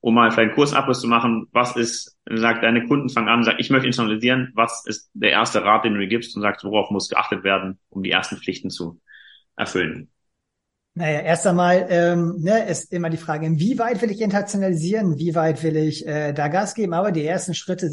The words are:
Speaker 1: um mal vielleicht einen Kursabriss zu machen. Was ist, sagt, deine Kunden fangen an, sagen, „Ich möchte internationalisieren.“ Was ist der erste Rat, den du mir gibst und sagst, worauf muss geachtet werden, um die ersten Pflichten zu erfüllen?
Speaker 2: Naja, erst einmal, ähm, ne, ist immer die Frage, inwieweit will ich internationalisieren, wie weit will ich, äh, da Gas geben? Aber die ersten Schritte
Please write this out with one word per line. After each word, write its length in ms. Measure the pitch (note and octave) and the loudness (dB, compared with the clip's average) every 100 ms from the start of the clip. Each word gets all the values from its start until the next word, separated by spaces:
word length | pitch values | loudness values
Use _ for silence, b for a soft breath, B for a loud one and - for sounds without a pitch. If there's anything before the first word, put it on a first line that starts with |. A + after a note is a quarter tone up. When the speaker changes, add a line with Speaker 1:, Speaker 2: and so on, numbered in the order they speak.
Speaker 1:
um 120 | A#2 | 2
mal 180 | A#2 A2+ | 6 6
vielleicht 200 | A2+ A2 | 6 4
einen 60 | - | 4
Kursabriss 440 | C#3+ C#3+ C3+ A#2+ | 2 2 0 0
zu 60 | A#2 | 0
machen. 400 | A#2 B2 A2+ - | 2 2 -2 0
Was 240 | A#2+ B2 B2 | 0 0 0
ist, 420 | A#2 - - _ - | -4 -6 -14 _ -6
sagt, 340 | A2 A#2 A2+ | 0 2 2
deine 240 | A2+ A#2 A#2 | 2 2 2
Kunden 220 | C#3+ B2+ | 0 0
fangen 200 | A#2+ A2 | 0 2
an, 140 | A#2+ | 4
sagen, 140 | A2 - | 2 0
„Ich 120 | B2+ | 2
möchte 160 | C3+ B2+ | 2 2
internationalisieren.“ 640 | B2 A2 G#2+ B2 C3 B2+ | 0 0 0 0 0 0
Was 300 | A2 A#2 - | 0 -2 -4
ist 240 | - - _ | -10 -12 _
der 160 | - G#2+ | -2 2
erste 340 | G2 A#2 G#2+ | 2 2 2
Rat, 200 | G2 A2 | 2 2
den 100 | A#2 | 2
du 60 | G#2 | -2
mir 80 | G2 | -2
gibst 280 | A#2 - G#2 | -4 -4 -4
und 60 | |
sagst, 200 | G#2 - | -4 -4
worauf 260 | G2+ G#2+ - | -2 0 0
muss 180 | G2+ - | -2 -2
geachtet 340 | - - F#2+ | -2 -2 -2
werden, 360 | G2 F#2+ F#2+ F#2+ _ | 0 0 -2 -12 _
um 140 | G2 | -8
die 80 | F#2 | -2
ersten 260 | F2+ - F#2+ | -2 -2 -6
Pflichten 320 | - F2+ F2+ | -8 -8 -8
zu 320 | - E2+ - b b b b _ - | -8 -10 -12 b b b b _ -8
erfüllen? 540 | - F#2 E2 D2 - _ _ _ _ _ _ _ _ | -4 -2 -2 -6 -16 _ _ _ _ _ _ _ _
Speaker 2:
Naja, 280 | E3+ D#3 D3+ | -6 -2 -2
erst 260 | D#3+ E3+ G3+ | 0 0 2
einmal, 400 | F3+ F3 F#3 F#3 | 4 4 4 2
ähm, 480 | F3 E3+ F3 E3+ F3+ | 2 4 2 0 -2
ne, 300 | E3 A3 G3 | 0 0 0
ist 240 | - - | -6 -6
immer 160 | F3+ E3 | -4 -4
die 100 | D#3+ | -4
Frage, 280 | - D3+ D#3+ | -4 -4 0
inwieweit 560 | D#3 G3 B3+ A3+ A3 | 0 0 0 -2 -2
will 80 | A3+ | -2
ich 100 | G3+ | -2
internationalisieren, 960 | G#3+ G3+ G3+ G3 F#3+ E3 E3+ A3 F#3+ C#3+ | 0 0 -2 -2 0 0 0 0 0 0
wie 160 | E3+ | 0
weit 280 | E3 D#3+ D3 | 2 2 0
will 140 | D#3+ D#3 | -2 0
ich, 300 | D#3 D3+ - | 0 -2 -4
äh, 280 | D3+ D3 | -4 -2
da 140 | C#3+ D3 | -2 0
Gas 260 | F3+ G#3 | 0 -2
geben? 180 | - G3 | -4 -2
Aber 200 | E3 G#3 | 0 0
die 120 | D#3+ | 0
ersten 300 | D3+ F3+ - | -2 -2 -4
Schritte 320 | D#3+ - F#3 E3 | -8 -6 -4 -4